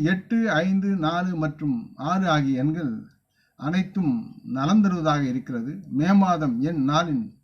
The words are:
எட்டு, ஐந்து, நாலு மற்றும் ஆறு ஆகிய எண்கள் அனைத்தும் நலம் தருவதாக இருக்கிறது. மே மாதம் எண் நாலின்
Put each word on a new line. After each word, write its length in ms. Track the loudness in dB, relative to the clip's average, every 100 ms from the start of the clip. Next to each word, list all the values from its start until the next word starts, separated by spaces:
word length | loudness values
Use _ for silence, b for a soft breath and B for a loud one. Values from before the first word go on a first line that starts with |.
எட்டு, 340 | 0 -2 -2 -2 0 0
ஐந்து, 280 | 0 0 0 0
நாலு 260 | 0 -2 -2 -2
மற்றும் 400 | -4 -2 -4 -4 -6 -8 -4
ஆறு 180 | 0 2
ஆகிய 360 | 2 2 0
எண்கள் 300 | 0 -2 -4 -6 -12 _ _ _ _ -10
அனைத்தும் 500 | -4 -2 -2 0 0 0 -4 -14 -8
நலம் 260 | -2 2 4
தருவதாக 400 | 4 2 2 2 0
இருக்கிறது. 440 | -4 -6 -6 -6 -10 -6
மே 200 | 0 4
மாதம் 440 | 6 6 2 0 0
எண் 220 | 0 0
நாலின் 380 | 2 2 0 -2 -4 -12